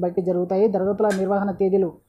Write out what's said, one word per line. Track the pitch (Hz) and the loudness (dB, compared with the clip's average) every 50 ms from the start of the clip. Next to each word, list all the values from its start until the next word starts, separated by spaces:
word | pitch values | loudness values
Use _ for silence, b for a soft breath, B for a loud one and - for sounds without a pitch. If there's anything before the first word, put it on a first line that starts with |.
| 180 | -2
బట్టి | 175 180 196 | -2 -2 -2
జరుగుతాయి. | 175 185 175 180 180 180 190 190 214 220 | 0 0 0 0 -2 0 2 2 2 2
తరగతుల | 196 190 185 202 202 208 214 208 196 190 | 2 0 0 -2 0 0 0 0 0 0
నిర్వహణ | 190 185 202 196 202 202 | 0 0 0 0 0 -2
తేదీలు | 185 - 196 185 196 196 190 160 - - _ | -2 0 0 2 2 2 2 0 -4 -10 _